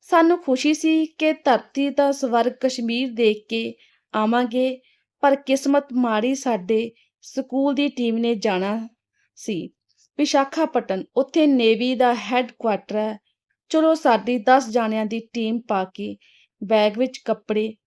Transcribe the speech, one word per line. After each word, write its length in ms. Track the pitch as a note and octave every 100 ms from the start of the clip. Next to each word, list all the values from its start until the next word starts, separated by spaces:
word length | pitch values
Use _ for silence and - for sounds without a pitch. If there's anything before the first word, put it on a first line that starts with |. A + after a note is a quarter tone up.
ਸਾਨੂੰ 360 | _ E4+ E4 F4
ਖੁਸ਼ੀ 360 | D#4 C4 D4
ਸੀ 320 | D4+ D#4+ D#4+ D#4+
ਕਿ 280 | _ D#4
ਧਰਤੀ 560 | D#4 - A3+ - - C#4
ਦਾ 220 | C4 C#4+
ਸਵਰਗ 400 | C#4 B3+ A#3 A#3 B3
ਕਸ਼ਮੀਰ 500 | C4 B3+ A#3 A#3 C4
ਦੇਖ 340 | A3+ A3+ G#3+ _
ਕੇ 260 | A3+ A3+ A#3 _ _ _ G#3+
ਆਵਾਂਗੇ, 680 | G#3+ A#3+ B3 B3 C4 B3+ _ _ _ _
ਪਰ 160 | C#4+ C#4
ਕਿਸਮਤ 580 | C#4 C4 C4+ C#4+ C#4+
ਮਾੜੀ, 420 | B3+ B3 G#3+ A#3+ C4+
ਸਾਡੇ 560 | C4 A3 F3+ A3 A#3 _ _ _
ਸਕੂਲ 540 | - - C4 C4 C#4 C#4+
ਦੀ 120 | C#4+
ਟੀਮ 300 | - A#3 A3+
ਨੇ 180 | A#3 A#3
ਜਾਣਾ 520 | A3 F#3 G3 A3 A3+ _ _ _ _ _
ਸੀ 320 | - F#3 - _ _ _ _ -
ਵਿਸ਼ਾਖਾਪਟਨ, 840 | D4 C#4+ C#4 D#4+ D#4 B3+ A#3 F#3+ - -
ਉੱਥੇ 320 | C4+ E4+ D4+
ਨੇਵੀ 480 | C4+ A3+ A3+ B3 B3+
ਦਾ 180 | B3
ਹੈੱਡਕੁਆਟਰ 840 | A#3+ G3+ B3 A#3+ _ A3+ G3 - G#3+
ਹੈ। 240 | G#3+ G#3+ _ _ _ _ _
ਚਲੋ, 240 | D#4+ D#4+
ਸਾਡੀ 440 | D#4+ D4 A3 A#3 B3
ਦਸ 320 | G#3+ C4 A#3+
ਜਾਣਿਆਂ 360 | A3+ A3+ A3 G#3+
ਦੀ 140 | A3+ A3+
ਟੀਮ 280 | A#3 A3 A#3
ਪਾ 220 | A#3+ G3+
ਕੇ 340 | F#3 - G#3 G3+ _ _ _ _
ਬੈਗ 340 | G3 A3 G#3 G#3
ਵਿੱਚ 200 | B3+ C4
ਕੱਪੜੇ 560 | - G#3+ - G#3+ A3 A3